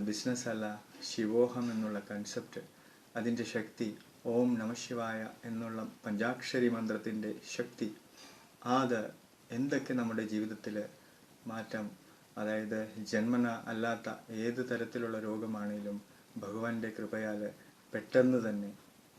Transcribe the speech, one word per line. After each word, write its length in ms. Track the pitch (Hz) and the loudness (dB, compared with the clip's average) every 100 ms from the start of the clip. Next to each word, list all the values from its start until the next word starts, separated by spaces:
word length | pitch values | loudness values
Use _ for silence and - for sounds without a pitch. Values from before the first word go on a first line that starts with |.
| 104 | 0
ബിസിനസ് 380 | 104 127 120 120 | 0 0 0 0
അല്ല, 160 | 110 107 107 - - - | -2 -2 -6 -12 -12 -6
ശിവോഹം 560 | - 107 117 123 123 120 | 0 4 6 4 4 0
എന്നുള്ള 260 | 110 107 104 - | 0 0 -2 -4
കൺസെപ്റ്റ്, 520 | 104 104 120 - 120 - - - - - 120 | -6 -4 -6 -6 -12 -12 -18 -20 -20 -8 -2
അതിൻ്റെ 280 | 117 117 110 | 0 0 0
ശക്തി, 340 | 113 101 - 110 - - - - | -2 -4 -2 -2 -2 -14 -8 2
ഓം 180 | 117 123 113 | 4 6 4
നമഃ 180 | 110 120 | 0 -4
ശിവായ 380 | - 120 113 110 107 - | -4 -2 -2 -2 -6 -8
എന്നുള്ള 360 | 120 113 113 113 110 - | -6 -4 -4 -4 -6 -6
പഞ്ചാക്ഷരി 640 | 113 101 117 131 - 127 120 113 | -2 2 2 0 0 4 6 4
മന്ത്രത്തിൻ്റെ 540 | 110 107 117 107 107 - - - | 0 0 0 -2 -2 -4 -8 -6
ശക്തി, 320 | 120 - 107 - - - - - - - 120 131 | -6 -2 -4 -4 -18 -20 -20 -20 -20 -8 2 4
അത് 200 | 123 113 104 - - - - | 4 2 0 -8 -20 -20 -8
എന്തൊക്കെ 440 | 120 139 143 139 127 | -2 2 2 2 0
നമ്മുടെ 240 | 113 110 107 | 2 0 0
ജീവിതത്തിൽ 440 | 107 110 107 - 104 - - - - - - 120 | 0 -2 -4 -4 -4 -4 -10 -20 -20 -20 -14 -8
മാറ്റം, 360 | 113 107 110 101 - - - - - | -8 -4 -4 -4 -8 -20 -20 -14 -4
അതായത് 400 | 107 110 107 110 107 110 101 | 0 0 0 -2 -2 -6 0
ജന്മന 380 | 110 113 123 120 113 113 | 2 4 4 4 0 -2
അല്ലാത്ത 360 | 113 117 113 113 110 - 113 | 0 0 0 -4 -8 -8 -2
ഏത് 160 | 117 120 123 | 0 0 0
തരത്തിലുള്ള 460 | 117 113 123 117 110 107 | 0 -2 -2 -2 -2 -2
രോഗമാണെങ്കിലും 720 | 107 110 107 104 104 101 101 - - - 110 | -2 -2 -2 -2 -2 -4 -6 -8 -20 -14 -10
ഭഗവാന്റെ 440 | 101 110 117 117 110 107 | -6 -2 -2 -2 -2 -4
കൃപയാൽ 440 | 107 110 107 104 104 - - - - | -4 -2 -2 -2 -4 -6 -20 -20 -6
പെട്ടെന്ന് 460 | 110 - 131 127 127 110 | -6 4 8 8 6 2
തന്നെ, 220 | 104 101 - - - - | 0 -4 -8 -18 -20 -20